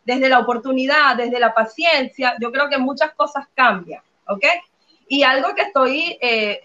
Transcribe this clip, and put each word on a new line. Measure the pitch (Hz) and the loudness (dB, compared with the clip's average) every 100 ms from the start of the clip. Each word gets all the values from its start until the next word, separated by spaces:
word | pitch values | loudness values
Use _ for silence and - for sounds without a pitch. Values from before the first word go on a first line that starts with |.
desde | - 254 262 | -4 0 4
la | 262 | 4
oportunidad, | 233 240 262 262 262 302 285 233 | 2 -2 -2 -2 0 2 2 2
desde | 233 247 | -2 0
la | 233 | 2
paciencia, | - 226 - 339 302 262 - 247 233 | 2 0 0 0 2 0 -4 -4 -2
yo | 233 | -4
creo | 262 285 | -2 0
que | 269 | 0
muchas | 254 277 311 | -2 0 -2
cosas | - 302 - - | 0 -4 -4 -6
cambian, | - 247 190 170 143 _ _ - | 2 2 2 -4 -16 _ _ -10
¿ok? | 196 277 349 - _ _ _ - | -2 0 0 -4 _ _ _ -6
Y | 277 | 0
algo | 262 269 330 | 2 2 0
que | 403 | -2
estoy, | - 277 254 277 339 - | -2 0 0 0 -6 -4
eh, | 247 226 208 190 | -2 -2 -2 -4